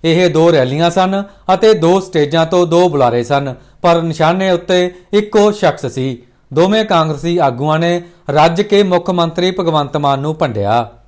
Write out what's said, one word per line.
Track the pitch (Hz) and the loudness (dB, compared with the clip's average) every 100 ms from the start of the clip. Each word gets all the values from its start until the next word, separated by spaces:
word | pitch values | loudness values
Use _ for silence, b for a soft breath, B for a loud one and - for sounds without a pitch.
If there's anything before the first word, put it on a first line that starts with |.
ਇਹ | 165 165 180 | 0 2 2
ਦੋ | 151 165 | 2 2
ਰੈਲੀਆਂ | 160 127 143 170 | 2 0 0 -2
ਸਨ | 175 185 196 196 B B | 0 0 -2 -6 B B
ਅਤੇ | 185 220 | 2 2
ਦੋ | 208 165 190 | 4 2 0
ਸਟੇਜਾਂ | 185 165 147 165 160 | 0 -2 0 0 0
ਤੋਂ | 180 175 | 0 2
ਦੋ | 165 180 | 2 2
ਬੁਲਾਰੇ | 147 123 120 | 2 0 0
ਸਨ, | 120 143 139 127 b b | -2 -2 -4 -10 b b
ਪਰ | 175 170 | 0 0
ਨਿਸ਼ਾਨੇ | 165 156 160 185 190 | 0 -2 0 0 0
ਉੱਤੇ | 175 180 180 180 180 B | -2 0 0 0 -6 B
ਇੱਕੋ | 202 208 208 208 | -2 0 2 2
ਸ਼ਖਸ | 208 170 139 131 | 2 -2 -2 -6
ਸੀ। | 117 131 123 b b b | -6 -6 -8 b b b
ਦੋਵੇਂ | 135 185 220 214 | 0 2 2 0
ਕਾਂਗਰਸੀ | 175 156 147 165 175 | 0 0 -4 -4 0
ਆਗੂਆਂ | 143 120 147 156 | 0 -2 -2 0
ਨੇ | 170 175 175 B B | 0 -2 -6 B B
ਰੱਜ | 143 165 170 | 2 2 2
ਕੇ | 202 202 | 0 2
ਮੁੱਖ | 196 180 175 | 2 0 0
ਮੰਤਰੀ | 175 170 165 180 | -2 -2 -2 -4
ਭਗਵੰਤ | 185 170 156 139 151 | -2 -2 -2 -2 -2
ਮਾਨ | 143 139 | 0 0
ਨੂੰ | 147 156 | -4 -4
ਭੰਡਿਆ। | 151 104 101 117 110 - | -4 -2 -2 -2 -2 -10